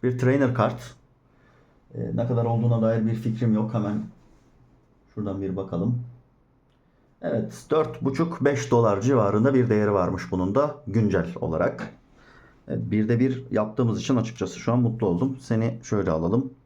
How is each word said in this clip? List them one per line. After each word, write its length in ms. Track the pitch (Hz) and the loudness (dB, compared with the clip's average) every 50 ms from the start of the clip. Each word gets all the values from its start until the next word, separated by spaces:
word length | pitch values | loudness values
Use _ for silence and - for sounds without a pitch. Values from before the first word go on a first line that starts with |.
| - | 0
Bir 160 | 127 123 123 | -2 0 2
trainer 360 | 127 123 131 143 139 120 120 | 2 2 4 4 2 2 2
kart. 400 | 120 107 120 - - - - - _ _ _ _ _ _ _ _ _ _ _ _ _ _ _ _ _ _ _ - | 2 0 0 0 -6 -14 -18 -20 _ _ _ _ _ _ _ _ _ _ _ _ _ _ _ _ _ _ _ -8
Ee, 160 | 120 117 113 113 | -8 -6 -4 -2
ne 120 | 117 117 | -2 -2
kadar 180 | 123 127 117 117 | 0 0 0 0
olduğuna 380 | 117 117 113 113 120 120 113 110 | 2 0 2 2 2 2 4 4
dair 240 | 110 113 113 107 | 2 2 2 0
bir 80 | 113 113 | 0 -2
fikrim 400 | 110 - 120 110 - 123 113 107 | -2 -2 -4 -2 0 2 2 2
yok. 200 | 107 107 107 - | 2 0 0 -2
Hemen 280 | 110 104 101 104 107 - - - - _ _ - _ _ _ _ _ - _ _ _ _ _ _ _ _ _ _ | -2 -2 -2 -4 -4 -6 -8 -14 -20 _ _ -20 _ _ _ _ _ -20 _ _ _ _ _ _ _ _ _ _
şuradan 280 | - 104 104 95 98 98 | -8 -6 -6 -4 -4 -4
bir 140 | 95 92 | -4 -4
bakalım. 480 | 95 95 - - 85 95 117 123 - - - - - _ _ _ _ _ _ _ _ _ _ _ _ _ _ _ _ _ _ _ _ - | -6 -6 -4 -4 -2 0 0 -2 -2 -4 -10 -16 -20 _ _ _ _ _ _ _ _ _ _ _ _ _ _ _ _ _ _ _ _ -6
Evet, 440 | 165 147 117 110 107 - - - - | -4 -2 -2 -4 -4 -8 -14 -6 0
dört 340 | 151 156 160 160 - - - | 0 2 2 0 -4 -4 -4
buçuk, 400 | 135 135 - 170 170 170 - 123 | -2 0 0 -2 -2 -2 0 0
beş 260 | 139 143 123 - - | 0 0 0 0 2
dolar 300 | 123 120 117 110 101 98 | 2 4 4 4 2 2
civarında 540 | 101 127 143 123 107 101 101 104 113 139 139 | 2 2 4 4 4 4 2 4 2 4 4
bir 160 | 127 123 120 | 4 4 4
değeri 220 | 113 107 104 104 101 | 2 2 4 4 2
varmış 300 | 98 90 90 90 90 - - | 2 2 0 -2 -4 -6 -4
bunun 240 | - 92 90 95 101 | -2 -2 0 0 2
da 220 | 131 147 151 147 - - | 0 0 0 -4 -8 -10
güncel 400 | 101 98 113 110 101 90 92 85 - - - | -2 0 2 2 2 2 0 0 -2 -6 -6
olarak. 540 | - 82 80 80 87 - - - - - - - _ _ _ _ - - - - - - _ _ _ - | -4 -4 0 0 0 0 -2 -4 -12 -14 -14 -20 _ _ _ _ -20 -20 -20 -20 -20 -20 _ _ _ -8
Evet, 120 | - - 117 - | -6 -6 -4 -2
birde 300 | 98 107 107 107 120 117 | 0 0 2 2 2 2
bir 240 | 127 131 127 - - - | 2 2 0 -4 -8 -4
yaptığımız 500 | - 107 107 110 - - 123 113 104 92 | -2 -2 -2 -2 -2 0 0 0 0 -2
için 160 | - - 135 | 0 0 0
açıkçası 420 | 120 107 - - - 98 90 - - | 0 0 -2 -4 -6 -6 -6 -6 -6
şu 140 | - - 117 | -2 0 2
an 60 | 123 | 2
mutlu 280 | 123 113 107 - 113 | 2 2 0 0 0
oldum. 300 | 98 87 87 123 135 131 - | 0 2 2 0 -2 -2 -6
Seni 400 | - - 117 113 113 113 113 - - | -4 -2 0 0 0 0 -4 -6 -6
şöyle 280 | - 110 104 95 90 | -4 -2 0 0 0
alalım. 440 | 80 80 82 85 101 123 135 269 - _ _ | 0 0 0 0 0 0 0 -2 -8 _ _